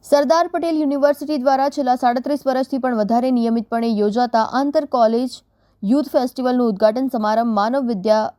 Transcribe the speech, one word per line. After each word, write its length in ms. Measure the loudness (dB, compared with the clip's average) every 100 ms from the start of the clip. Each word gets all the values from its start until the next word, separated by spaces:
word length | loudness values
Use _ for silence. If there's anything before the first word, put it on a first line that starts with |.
| 2
સરદાર 380 | 2 4 2 2
પટેલ 320 | -2 -2 -2
યુનિવર્સિટી 580 | -2 2 0 0 -4 -2
દ્વારા 320 | 0 0 0
છેલ્લા 260 | -2 -2 0
સાડત્રીસ 440 | 0 -2 -2 -4 -2
વર્ષથી 320 | -2 -2 -4
પણ 180 | -2 -2
વધારે 360 | 0 0 0
નિયમિતપણે 560 | 0 0 -2 -2 -4 -2
યોજાતા 540 | 0 0 0 0 0
આંતર 440 | 0 -2 0 -2 -2
કોલેજ 440 | 2 2 2 -4 -8 _ _ _ _
યુથ 220 | 0 0 2
ફેસ્ટિવલનું 640 | -2 -2 -2 -2 2 0
ઉદ્ઘાટન 420 | 2 2 2 -2
સમારંભ 420 | -2 0 0 2 0
માનવ 320 | 0 0 -2
વિદ્યા 460 | -2 0 0 0